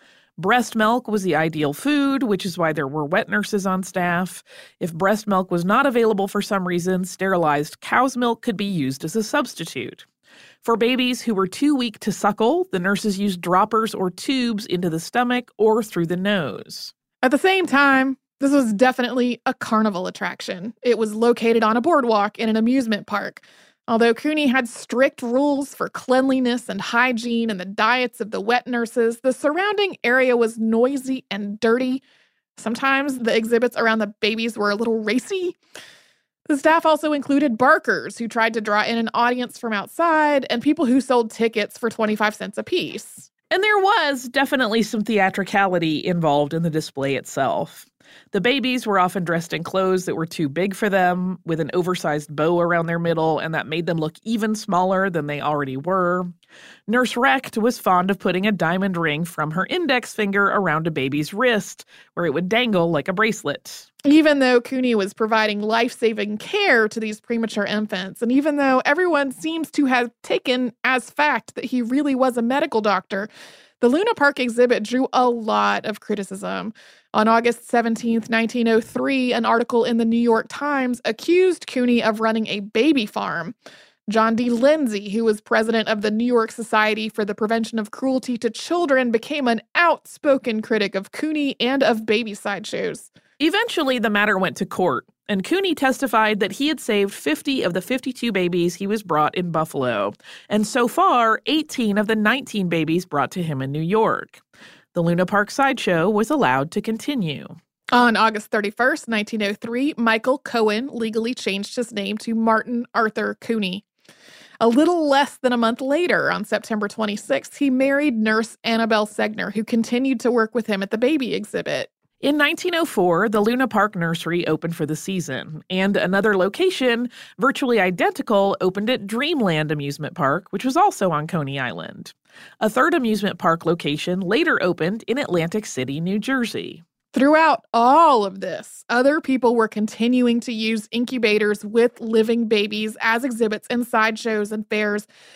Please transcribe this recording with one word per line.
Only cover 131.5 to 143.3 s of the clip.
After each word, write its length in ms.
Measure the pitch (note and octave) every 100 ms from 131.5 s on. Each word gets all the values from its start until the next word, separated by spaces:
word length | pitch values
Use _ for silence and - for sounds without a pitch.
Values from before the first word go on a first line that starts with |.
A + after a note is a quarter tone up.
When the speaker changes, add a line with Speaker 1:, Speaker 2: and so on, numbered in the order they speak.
| C#3
Speaker 1:
Island. 520 | B2 E2+ D#2+ - - - _ - - -
A 80 | G#3+
third 260 | B3 D#4
amusement 440 | D#4+ A#3 G#3+ G3 -
park 260 | F3+ E3
location 560 | E3+ E3+ D#3 D3+ - F3+
later 400 | F3+ A#3 E4+ B3
opened 400 | F3+ E3+ D#3+ A3 -
in 100 | B3
Atlantic 460 | - F3 E3 G#3+
City, 360 | G#3+ - B2+ C#3+
New 180 | E3+ G#3
Jersey. 640 | G#3 C4 A#3 G#2+ E2+ E3 _ _ _
Speaker 2:
Throughout 500 | - C#4 D#4 D#4+ B3+ _
all 520 | A#3 A#3+ D4 E4 B3+
of 160 | G3 F#3+
this, 440 | F#3 D#3+ - - -
other 320 | A#3+ C4 D#4
people 360 | C#4 C4 A#3+ A#3
were 100 | A3
continuing 720 | G#3+ G#3+ - A#3 B3 A#3+ A#3
to 120 | A#3
use 360 | A3 A3 A3+ -
incubators 720 | A3+ B3 B3+ A3 G#3 G#3 G#3
with 360 | G#3 A3+ A#3+ -
living 460 | A3+ A3+ A3 A#3 A3
babies 500 | A3 G#3 G#3+ G#3+ A3
as 240 | A3+ A#3
exhibits 420 | C4